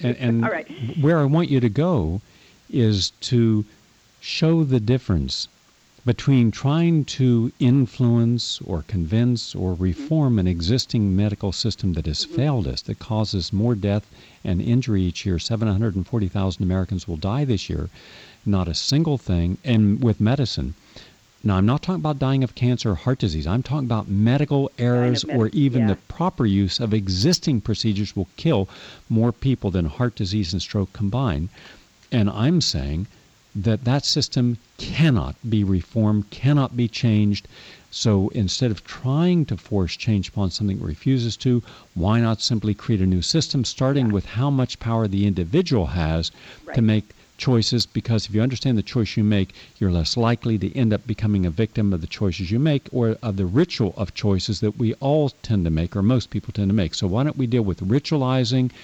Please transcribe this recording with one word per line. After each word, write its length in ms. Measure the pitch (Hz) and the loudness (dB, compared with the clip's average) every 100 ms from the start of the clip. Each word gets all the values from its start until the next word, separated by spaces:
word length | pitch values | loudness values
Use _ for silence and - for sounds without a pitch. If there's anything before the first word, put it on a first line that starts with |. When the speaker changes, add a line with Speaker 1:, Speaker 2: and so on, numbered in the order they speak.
Speaker 1:
and, 140 | 123 123 | -4 -2
and 280 | 123 117 | 0 0
Speaker 2:
All 60 | 113 | 0
right. 180 | 160 - - 113 - | -2 -8 -10 -6 0
Speaker 1:
where 180 | 143 165 | 2 4
I 60 | |
want 240 | 139 156 175 | 4 2 2
you 120 | 135 | 2
to 80 | 120 | 2
go 520 | 101 170 151 78 92 - - - _ - | 0 0 0 0 -4 -8 -20 -20 _ -6
is 420 | 143 113 101 - - | 0 2 2 -2 -6
to 420 | - 123 113 107 107 - _ _ _ _ | -2 2 2 2 -2 -10 _ _ _ _
show 420 | - - 160 165 | -10 -2 2 2
the 180 | 151 127 | 2 0
difference 680 | 107 127 - 85 65 - - _ _ _ _ _ 120 | 2 0 0 0 0 -6 -10 _ _ _ _ _ -4
between 440 | 117 - 135 113 | -2 2 4 4
trying 540 | - 135 156 170 160 | 2 0 2 2 2
to 480 | 135 - 131 117 117 - | 0 0 2 2 0 0
influence 1000 | 131 139 123 - 120 117 117 120 - - | 2 4 2 0 2 4 2 0 -4 -8
or 200 | - 85 - | -6 -6 -4
convince 640 | 95 80 107 120 120 - | -4 0 2 2 0 -4
or 180 | 98 92 | -4 -4
Speaker 2:
Mm-hmm. 80 | 87 | 0
Speaker 1:
reform 560 | 92 87 277 160 139 113 | 0 -2 -2 0 2 2
an 80 | 92 | 2
existing 680 | 85 85 127 - 120 101 | 0 0 0 0 0 2
medical 380 | 92 104 101 101 | 2 0 -2 -4
system 400 | 87 113 - 98 | -4 -4 -2 -2
that 120 | 80 80 | -2 -2
has 180 | 73 | -4
Speaker 2:
Mm-hmm. 120 | - 330 | -6 -2
Speaker 1:
failed 300 | 151 131 71 | 0 0 -2
us, 140 | 64 | -6
that 160 | - 110 | -8 -10
causes 540 | - 110 107 98 82 | -6 -4 -2 -4 -4
more 220 | 98 117 | 0 0
death 320 | 113 101 101 - - - - | 0 0 -2 -4 -14 -20 -10
and 180 | - 90 | -4 -2
injury 400 | - 120 123 101 | 0 0 2 0
each 240 | 92 - 101 | 0 -2 -2
year. 120 | 85 | -2
Seven 300 | - 110 110 | -2 -2 0
hundred 280 | 95 113 92 | 0 0 -2
and 100 | 90 | -2
forty 220 | 120 92 | -2 -2
thousand 340 | 104 95 - | -2 -2 -2
Americans 440 | 92 92 90 92 - | -2 0 -2 -4 -6
will 100 | 80 | -6
die 280 | 95 127 | -4 -2
this 240 | 143 104 - | 0 -2 -2
year. 220 | 80 82 - - - - - - | -6 -6 -10 -20 -20 -20 -8 -2
Not 220 | 98 85 | 0 0
a 60 | |
single 440 | 80 - 139 160 135 | -4 0 0 2 -2
thing. 400 | - 87 85 92 | 0 0 0 -2
And 380 | - 113 104 110 | 0 2 4 4
with 180 | 123 104 | 2 2
medicine, 540 | 107 135 123 - 67 - _ - - _ _ _ | 2 0 -2 -4 -6 -8 _ -20 -20 _ _ _
now, 140 | 107 92 | 0 2
I'm 100 | 101 | 2
not 160 | 139 | 2
talking 200 | - 185 | -2 -2
about 160 | 156 139 | -2 -2
dying 260 | 131 135 | 0 0
of 100 | 131 | 0
cancer 360 | - 123 123 117 | 0 0 0 0
or 40 | |
heart 240 | 92 - 165 | -2 -2 0
disease. 280 | 101 78 73 | 0 -2 -2
I'm 160 | 110 | -2
talking 240 | 127 147 123 | -2 -2 -2
about 220 | 113 98 | -2 0
medical 640 | 98 110 - 147 143 139 - | 2 4 2 2 0 0 -2
Speaker 2:
Dying 120 | 120 | 0
of 60 | |
Speaker 1:
errors 300 | 123 123 - | 2 2 0
or 200 | - 123 | 0 0
Speaker 2:
medicine, 140 | 110 - | 2 2
Speaker 1:
even 220 | 139 123 | 2 4
Speaker 2:
yeah. 60 | 110 | 2
Speaker 1:
the 80 | 95 | 0
proper 480 | - - 175 - | -4 -4 -2 0
use 360 | 117 98 98 - | 2 2 2 0
of 120 | 117 | 0
existing 720 | 107 98 92 131 175 - 123 | 0 0 0 2 2 0 -2
procedures 520 | - 107 113 101 104 | 0 -2 0 -2 -2
will 140 | - 92 - | -4 -6 -2
kill 320 | 165 120 98 - - - - | 0 2 0 -6 -20 -16 -2
more 240 | 113 117 | 2 2
people 380 | - 135 123 101 | 0 0 0 0
than 160 | 90 82 | 0 0
heart 280 | - 123 | 0 -4
disease 380 | - 98 107 87 | -2 -4 -2 -2
and 80 | 92 | -4
stroke 320 | - 107 95 | -4 -4 -4
combined. 560 | - 101 120 131 71 87 - - - _ _ - | -4 -4 -2 -2 -2 -4 -10 -20 -20 _ _ -4
And 160 | 123 101 | 0 0
I'm 320 | 104 123 175 | 0 0 2
saying 460 | - - 67 78 101 _ _ _ _ | 0 -2 -2 -4 -6 _ _ _ _
that 300 | 107 107 107 | -4 0 0
that 200 | 117 139 | 0 0
system 540 | - 156 - - 123 120 _ - | 0 -2 -2 0 0 -2 _ -14
cannot 580 | - - 160 117 67 - 117 | -6 0 2 2 0 -6 -2
be 160 | 107 | 0
reformed, 640 | 98 92 - 113 107 107 101 | 2 0 0 0 2 2 -2
cannot 460 | - 135 147 131 120 | -2 0 2 0 0
be 120 | 120 | -2
changed. 600 | - 120 104 104 104 - - - - _ | 0 2 4 4 0 -6 -20 -20 -20 _
So 380 | - 120 101 101 | -4 2 2 2
instead 400 | - 92 - 127 | 0 -2 0 -2
of 140 | 101 | -2
trying 600 | - - 127 143 175 175 143 | -8 -8 -2 0 2 2 0
to 100 | 101 | -4
force 400 | - 101 87 - | -2 -2 -2 -2
change 320 | - 104 90 | 0 0 0
upon 220 | - 95 | -2 -2
something 280 | - 104 95 | -2 -2 -2
it 60 | |
refuses 520 | - 82 135 131 117 - | -4 -4 -2 0 -2 -2
to, 240 | 131 120 - - - | 0 0 -2 -14 -12
why 260 | - 90 113 | -2 2 2
not 220 | 117 110 | 2 0
simply 320 | - 113 107 | -2 -2 -2
create 260 | 101 - 107 | -2 0 0
a 60 | 92 | 2
new 160 | 92 | 2
system, 420 | - 165 - 139 | 2 0 0 -2
starting 440 | 117 - 131 139 120 | -2 -2 0 2 2
Speaker 2:
Yeah. 40 | |
Speaker 1:
with 140 | 101 - | 0 -2
how 240 | 107 139 | -2 0
much 280 | 135 127 - | 0 -2 -4
power 300 | 117 113 107 | -4 0 0
the 180 | 98 101 | 2 0
individual 600 | 90 85 139 180 127 76 | 0 0 0 2 2 0
has 440 | 82 78 82 82 - - - - | 0 0 0 -2 -8 -20 -20 -6
Speaker 2:
Right. 80 | |
Speaker 1:
to 80 | 135 | 2
make 240 | 110 107 - - _ - | 4 2 -2 -12 _ -6
choices? 480 | - 120 107 120 - | 0 2 2 0 -2
Because 400 | - - 113 - | -4 -2 -2 0
if 80 | |
you 80 | 104 | 0
understand 340 | 123 127 135 113 | 0 0 -2 0
the 60 | |
choice 340 | - 127 104 - | 0 -2 -2 0
you 80 | |
make, 300 | 107 104 95 - - - | 2 2 0 -6 -18 -4
you're 120 | 98 | 0
less 260 | 87 80 120 | 0 0 0
likely 420 | 117 120 120 110 | 0 0 0 -2
to 180 | 92 104 | -2 0
end 160 | 117 | 0
up 140 | 101 - | 0 -2
becoming 400 | 107 107 101 90 | -4 0 2 0
a 40 | |
victim 420 | 82 110 - 104 | 0 -2 0 0
of 100 | 90 | 0
the 40 | 80 | -4
choices 440 | - 101 85 87 | -4 -2 -2 -2
you 80 | 113 | 0
make 300 | 156 139 - | 2 0 -2
or 240 | 127 117 110 | -2 0 -2
of 140 | 117 98 | -4 -2
the 100 | 92 | 0
ritual 480 | 110 180 - 101 - | 2 0 0 -2 -2
of 180 | 101 | -6
choices 460 | - 104 95 - 101 | -2 0 0 -2 -2
that 180 | 107 104 | -2 -2
we 160 | 113 | -2
all 360 | - 135 151 143 - | -2 0 0 0 -4
tend 220 | - 107 | -2 0
to 60 | 82 | 0
make, 260 | 80 87 104 | 0 -2 0
or 60 | |
most 280 | 98 127 - | 2 0 -2
people 220 | 107 - | -8 -8
tend 160 | - 98 | -4 0
to 60 | |
make. 200 | 107 90 | 0 0
So 120 | - 98 | -2 -2
why 180 | 101 | 0
don't 140 | 147 143 | -2 -2
we 80 | 127 | 0
deal 160 | 123 | 0
with 180 | 104 85 | 0 -2
ritualizing 920 | 98 131 - 151 127 131 117 131 127 - | 0 0 0 -2 0 0 0 0 0 -4